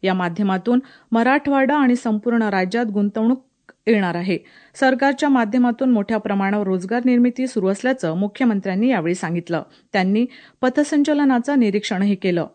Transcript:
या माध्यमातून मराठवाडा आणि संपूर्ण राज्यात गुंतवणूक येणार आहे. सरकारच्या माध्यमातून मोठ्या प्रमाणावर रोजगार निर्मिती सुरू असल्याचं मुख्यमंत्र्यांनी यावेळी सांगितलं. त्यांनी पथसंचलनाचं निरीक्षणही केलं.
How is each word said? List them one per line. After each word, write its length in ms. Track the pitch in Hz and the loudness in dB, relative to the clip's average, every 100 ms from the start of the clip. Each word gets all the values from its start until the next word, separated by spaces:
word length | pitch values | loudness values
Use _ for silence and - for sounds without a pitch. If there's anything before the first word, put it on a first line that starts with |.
या 120 | 190 | -2
माध्यमातून 640 | 185 175 170 202 190 202 247 262 - _ | -2 -4 -2 -2 -2 0 0 -2 -20 _
मराठवाडा 640 | 226 240 285 285 277 269 294 | 0 2 2 2 0 2 2
आणि 200 | 262 247 | 2 0
संपूर्ण 460 | 233 214 240 233 | -2 -4 0 0
राज्यात 440 | 214 196 185 226 240 | 0 0 -2 -2 -2
गुंतवणूक 580 | 202 202 214 220 262 _ _ _ _ - | -2 -2 0 0 0 _ _ _ _ -2
येणार 280 | 208 185 | 0 0
आहे. 240 | 170 180 175 - - _ | -4 -4 -4 -6 -20 _
सरकारच्या 540 | - 269 254 277 277 294 | -2 0 2 0 0 2
माध्यमातून 640 | 269 220 254 247 233 262 | 2 2 0 0 0 0
मोठ्या 280 | 233 196 220 | 0 0 -4
प्रमाणावर 480 | 214 196 196 208 196 | -2 -2 0 -2 -2
रोजगार 340 | 190 190 240 | -4 -2 -2
निर्मिती 420 | 247 247 247 247 254 | 2 2 2 0 -4
सुरू 220 | 233 190 | -2 -2
असल्याचं 480 | 202 254 262 170 165 | -2 -2 -2 -2 -2
मुख्यमंत्र्यांनी 720 | 202 - 254 202 190 185 240 | -4 -2 0 0 -2 -2 0
यावेळी 260 | 233 160 | 0 0
सांगितलं. 480 | 180 170 170 170 165 - _ _ | -2 -4 -6 -4 -6 -6 _ _
त्यांनी 340 | 196 185 208 247 - - _ | -2 2 2 0 -6 -20 _
पथसंचलनाचं 960 | 254 262 294 302 285 294 285 247 240 285 | -2 0 0 2 2 2 2 2 2 2
निरीक्षणही 560 | 220 202 208 185 202 | 2 0 -2 0 0
केलं. 320 | 190 190 175 156 | 0 0 -2 -4